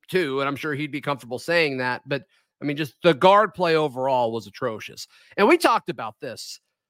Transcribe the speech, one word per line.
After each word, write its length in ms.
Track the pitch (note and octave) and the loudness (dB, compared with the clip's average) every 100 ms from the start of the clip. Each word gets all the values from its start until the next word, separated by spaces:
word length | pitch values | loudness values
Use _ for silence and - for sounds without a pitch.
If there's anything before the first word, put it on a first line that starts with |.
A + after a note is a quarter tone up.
| - | -4
too. 320 | F#3 D3+ C3+ | -2 0 0
And 80 | C#3 | -2
I'm 80 | C#3 | -4
sure 180 | D#3 | -4
he'd 160 | C#3 D3+ | -4 -6
be 120 | C#3+ | -6
comfortable 360 | C#3+ C#3+ A#2 B2 | -6 -6 -6 -10
saying 420 | - E3+ D#3 C3 | -2 0 0 0
that. 220 | B2+ B2 C3+ | -4 -4 -4
But, 160 | C#3 - _ _ _ | -8 -8 _ _ _
I 40 | C#3+ | -6
mean, 120 | C#3+ | -6
just 180 | D3 - | -6 0
the 100 | F3 | 2
guard 400 | C#3 F#3 G3+ G#3+ | 4 6 6 4
play 220 | E3 E3+ D#3+ | 0 0 2
overall 560 | D3+ B2 C3 B2+ A#2 | 0 -2 0 0 0
was 160 | A2+ G2+ | -2 -10
atrocious. 580 | - B2+ A2 - - - _ _ - | -8 -8 -6 -12 -16 -20 _ _ 2
And 140 | G#3 | 4
we 80 | E4+ | 6
talked 320 | D#4+ A3+ - | 4 2 -2
about 260 | B2+ A2+ - | -8 -10 -10
this, 400 | C#3 G#2 - - _ _ _ | -12 -12 -14 -18 _ _ _